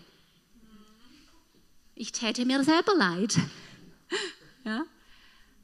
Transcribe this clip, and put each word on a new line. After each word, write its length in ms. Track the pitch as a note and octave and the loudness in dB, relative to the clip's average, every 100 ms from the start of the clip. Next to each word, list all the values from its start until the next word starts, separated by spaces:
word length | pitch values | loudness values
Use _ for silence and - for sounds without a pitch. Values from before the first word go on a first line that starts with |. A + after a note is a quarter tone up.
| - _ _ _ _ - - G#3 G#3 A3 - - - - _ _ _ - _ - | -12 _ _ _ _ -20 -20 -20 -20 _ -20 -20 -20 -20 _ _ _ -20 _ -16
ich 180 | A3 | -12
täte 320 | - A3+ A#3+ B3 | -6 -4 -2 0
mir 180 | C4+ | 2
selber 320 | C#4 E4 F4+ F#4 | 4 4 4 4
leid. 420 | F#3 F3 G#3+ - C#3+ - - - - - | 2 2 0 0 0 -6 -20 -20 -20 -20
<laughs> 600 | - F#4+ F#4 - - _ | -8 -6 -6 -12 -20 _
Ja? 220 | A3+ A3 E4 _ - - - - _ _ | -8 -6 -8 _ -20 -20 -20 -20 _ _